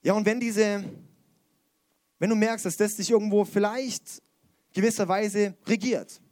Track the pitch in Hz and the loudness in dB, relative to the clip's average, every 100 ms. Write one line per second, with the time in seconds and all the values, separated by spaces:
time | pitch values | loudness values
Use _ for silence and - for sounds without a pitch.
0 | 156 208 208 226 233 208 214 202 196 - | 0 0 0 0 -2 0 0 0 -8 -16
1 | - _ _ _ _ _ _ _ _ _ | -20 _ _ _ _ _ _ _ _ _
2 | _ _ 185 220 214 226 180 165 208 208 | _ _ -2 2 0 0 -6 -2 -2 -2
3 | 190 226 208 208 202 202 208 233 262 202 | 4 4 4 2 2 2 0 -2 -6 -8
4 | - - _ _ _ _ _ - 220 220 | -12 -20 _ _ _ _ _ 0 0 0
5 | 190 190 214 208 202 185 - 220 233 196 | 0 0 0 0 -2 -2 -2 -2 0 -4
6 | 92 - _ | -6 -20 _